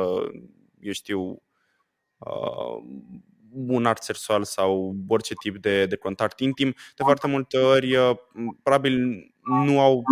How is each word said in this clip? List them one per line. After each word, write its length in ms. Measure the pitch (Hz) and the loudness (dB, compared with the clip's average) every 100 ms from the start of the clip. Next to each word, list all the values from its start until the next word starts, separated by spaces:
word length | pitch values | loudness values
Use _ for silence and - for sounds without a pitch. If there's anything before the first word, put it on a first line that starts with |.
| 92 92 - - 92 _ _ _ | 0 -2 -4 -10 -20 _ _ _
eu 120 | 104 | -10
știu, 520 | 95 - 101 92 - _ _ _ _ _ _ _ _ | -10 -6 -6 -6 -10 _ _ _ _ _ _ _ _
uh, 600 | - - - - 60 57 60 67 - - _ _ 110 | -12 -8 -8 -8 -10 -12 -14 -18 -18 -20 _ _ _
un 340 | 131 123 123 117 | -10 -4 0 0
act 180 | 113 | -2
sexual 400 | - 107 - 104 | -4 -8 -2 0
sau 520 | 104 - 95 95 95 98 95 | 0 -2 0 0 -2 -6 -2
orice 260 | 110 - | -2 -2
tip 240 | 107 104 98 | -10 -8 -4
de, 280 | 104 98 95 | 0 2 2
de 100 | 98 | -2
contact 440 | 98 98 107 - | -6 -4 -4 -2
intim, 300 | 131 135 135 | -4 -2 -2
de 340 | - - - | -4 -12 -4
foarte 240 | 139 139 147 | 0 2 0
multe 300 | 139 131 131 | -2 -2 2
ori, 380 | 131 135 127 127 | 4 4 4 2
uh, 200 | 127 117 - - 117 - | 2 0 -6 -10 -10 -6
probabil 600 | - 139 135 127 127 101 - _ - 131 143 | 0 2 2 0 -2 -4 -12 _ -2 2 4
nu 140 | 139 | 6
au 220 | 135 131 120 | 6 4 6